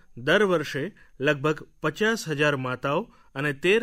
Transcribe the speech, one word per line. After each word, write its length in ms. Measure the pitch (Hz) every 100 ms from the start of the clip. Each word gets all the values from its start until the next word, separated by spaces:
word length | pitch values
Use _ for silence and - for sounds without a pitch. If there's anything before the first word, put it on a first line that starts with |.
| - -
દર 260 | 131 190
વર્ષે 400 | 202 170 143 143 165 - - -
લગભગ 440 | 139 147 151 151 - _
પચાસ 460 | 156 156 214 226 156
હજાર 280 | 143 151 143
માતાઓ 460 | 127 123 139 151 233 - _ 135
અને 160 | 147
તેર 260 | 139 175 220